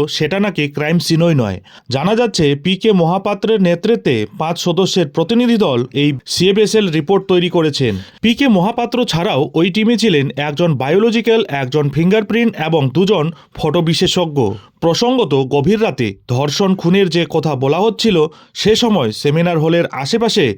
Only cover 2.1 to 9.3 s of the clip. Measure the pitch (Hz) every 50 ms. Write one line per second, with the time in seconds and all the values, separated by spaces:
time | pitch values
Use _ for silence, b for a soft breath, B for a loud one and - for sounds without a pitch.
2.1 | 226 220 247 226 - - 160 143 143 143 143 185 190 190 - 220 202 180 170 160
3.1 | 180 190 190 214 208 202 - 208 220 214 190 175 170 170 - 214 233 - - -
4.1 | 127 110 104 - - - 156 160 175 - - 180 165 175 190 185 - 190 170 143
5.1 | - 165 165 170 233 233 247 233 233 208 208 160 127 120 123 - - 135 147 151
6.1 | 143 123 - - - - 175 190 202 214 214 - - 220 208 180 151 160 147 147
7.1 | 202 190 190 - 185 180 175 175 - 175 160 156 143 - 135 113 101 92 95 B
8.1 | B B - 226 226 - 285 269 208 180 170 214 233 240 240 233 - 240 247 -
9.1 | - 160 175 214